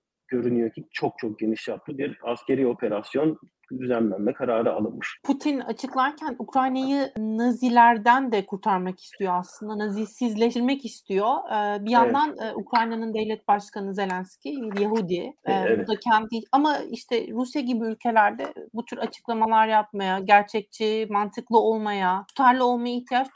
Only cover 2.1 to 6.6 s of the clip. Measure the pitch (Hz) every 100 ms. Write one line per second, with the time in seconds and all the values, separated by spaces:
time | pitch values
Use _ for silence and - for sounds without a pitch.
2.1 | - 117 120 - 135 123 120 113 104 -
3.1 | 131 156 151 - _ _ 127 127 117 110
4.1 | 101 104 - 120 113 113 - 104 - -
5.1 | - - 277 302 269 226 226 254 262 269
6.1 | 302 311 - 226 262